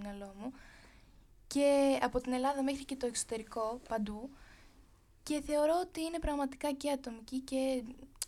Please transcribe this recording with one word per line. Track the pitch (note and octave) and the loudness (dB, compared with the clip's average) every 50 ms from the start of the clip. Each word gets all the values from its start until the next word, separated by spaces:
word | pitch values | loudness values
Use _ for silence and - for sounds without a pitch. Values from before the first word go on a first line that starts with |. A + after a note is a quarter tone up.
| G#3 | -8
μυαλό | G3+ G3+ G3+ G3+ G3 G3 G3 | -8 -8 -8 -10 -12 -12 -10
μου. | G#3+ B3+ C4 C4 - - - - - - - - - - - - - - - - - | -10 -10 -10 -12 -16 -20 -20 -20 -20 -20 -20 -20 -20 -20 -20 -20 -20 -20 -20 -20 -10
Και | - - C#4 C#4+ C#4+ C#4+ C#4 C#4 C#4 C4+ - - | -4 2 4 6 6 6 6 6 6 4 4 2
από | B3 B3 B3 | 2 0 0
την | B3 B3+ B3+ | 0 0 0
Ελλάδα | B3+ B3+ C4+ C#4+ C#4 C4+ | 2 2 2 2 2 2
μέχρι | C#4 C#4 C#4 C#4 | 0 0 -2 -4
και | - C#4 | -6 -4
το | C4 B3+ | -2 -2
εξωτερικό, | A#3+ A#3 - - - A#3 A3 A3 - - A#3+ A3 A3 A#3 B3+ - - | -2 -2 -2 -4 -4 -4 -6 -6 -6 -4 -2 -2 -2 -2 -6 -4 -2
παντού. | A3+ A3+ G#3 G3+ G#3 G#3+ A#3+ C#4 - - - - - - - - - - - - - - _ - - - - | -2 -2 0 -2 -4 -6 -8 -12 -12 -16 -20 -20 -20 -20 -20 -20 -20 -20 -20 -20 -20 -20 _ -20 -20 -10 -4
Και | - D4+ D4+ C#4+ | -2 -2 -2 0
θεωρώ | - D4+ D4 D4 D4+ E4 F4 F#4 | 2 4 4 6 6 6 4 2
ότι | F4 - D#4+ | -2 -4 -4
είναι | D#4+ E4 E4+ E4 | -4 -2 -2 -2
πραγματικά | D#4+ D#4 D4 C#4+ C#4 C4+ C4+ - - D4 C#4 | 0 0 0 0 0 -2 -2 -2 -2 -2 -2
και | C#4 - D4 | 0 0 0
ατομική | C#4+ C4+ C4+ B3 A3+ A3+ A3 - C4 C4 | 0 0 -2 -6 -10 -10 -8 -6 -6 -6
και | C4 - C4 C4 C4 C4+ C4 B3+ A#3 A#3 B3+ - C4+ - - - - | -4 -2 0 2 2 2 2 0 -2 -4 -10 -14 -16 -16 -10 -8 -8